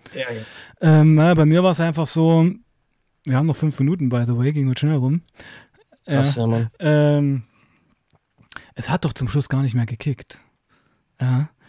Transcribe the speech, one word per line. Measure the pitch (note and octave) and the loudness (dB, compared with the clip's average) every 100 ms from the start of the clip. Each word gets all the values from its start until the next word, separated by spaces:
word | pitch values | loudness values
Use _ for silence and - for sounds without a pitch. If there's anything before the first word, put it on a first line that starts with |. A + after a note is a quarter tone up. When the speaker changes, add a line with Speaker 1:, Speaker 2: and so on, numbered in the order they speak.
| - | -18
Speaker 1:
Ja, | C3 B2+ | -12 -10
ja. | A2+ G#2+ - - _ D#3+ D#3 | -10 -14 -20 -20 _ 4 6
Speaker 2:
Ähm, | D#3 D3+ | 6 6
naja, | D#3+ | 4
bei | E3+ | 4
mir | D3+ D#3+ | 4 4
war's | F#3 E3 | 2 0
einfach | E3 D#3+ D3+ | -2 -4 -4
so, | D#3+ D#3+ E3 E3 G3 _ _ _ _ _ _ | 0 2 4 2 0 _ _ _ _ _ _
wir | - C3 | -4 -2
haben | D#3+ | 0
noch | D3 | -2
fünf | D#3 - | -4 -2
Minuten, | C#3 F3+ C3 | -2 0 -2
by | A#2+ A#2+ | -2 -2
the | A#2+ | -2
way, | B2+ | -2
ging | D3+ C3+ | 0 -2
heute | B2+ | -2
schnell | D3 D#3 | -2 0
rum. | B2+ E3 - _ - - _ _ _ _ - | 0 -2 -6 _ -20 -20 _ _ _ _ -4
Speaker 1:
Krass, | C#3 C#3 C3 | -2 0 0
Speaker 2:
Ja. | |
Speaker 1:
ja, | A2+ | 0
Mann. | A2+ A2+ - | 0 -4 -4
Speaker 2:
Ähm, | D#3 D3+ D3 D3 C#3+ C#3 A2 _ _ _ _ _ _ _ _ _ _ - - | 0 2 4 2 0 -2 -6 _ _ _ _ _ _ _ _ _ _ -20 -20
es | - - | -14 -6
hat | E3+ | -4
doch | D3+ | -4
zum | - B2 | -6 -4
Schluss | B2+ C3+ | -4 -2
gar | C3+ | -2
nicht | C#3 | -2
mehr | A#2+ A2+ | -2 -4
gekickt. | A#2 - B2 - - _ _ _ _ _ _ _ _ | -6 -8 -8 -12 -20 _ _ _ _ _ _ _ _
Ja. | B2+ B2+ D3+ _ | -2 -2 -2 _